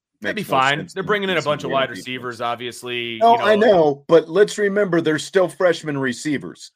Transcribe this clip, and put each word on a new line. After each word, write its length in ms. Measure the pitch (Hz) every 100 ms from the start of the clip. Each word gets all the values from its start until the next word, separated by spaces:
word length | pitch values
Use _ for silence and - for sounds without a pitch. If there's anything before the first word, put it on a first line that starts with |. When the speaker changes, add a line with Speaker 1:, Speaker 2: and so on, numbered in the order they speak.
| _ _
Speaker 1:
that'd 160 | 104 214
be 60 |
Speaker 2:
makes 60 | 160
more 100 | 135
Speaker 1:
fine. 180 | 135 147
Speaker 2:
sense 160 | 175
Speaker 1:
They're 80 | 185
Speaker 2:
than 40 | 185
Speaker 1:
bringing 200 | 208 190
in 80 | 170
a 20 |
Speaker 2:
Jason 120 | 147
Speaker 1:
bunch 140 | 147
of 60 | 131
Speaker 2:
Witten 20 |
Speaker 1:
wide 140 | 135 131
Speaker 2:
defense. 120 | 120
Speaker 1:
receivers, 420 | 127 127 123 117
obviously, 760 | 120 117 120 - 123 120 120 113
Speaker 2:
No, 120 | 233
Speaker 1:
you 60 | 233
know. 60 |
Speaker 2:
I 120 | 208 208
know, 480 | 226 180 151 143 -
but 220 | 165 160
let's 300 | 175 208 -
remember 420 | 202 202 196 170
there's 240 | 156 156
still 240 | - 190 175
freshman 500 | - 180 165 156 139
receivers. 720 | 131 120 156 131 82 - -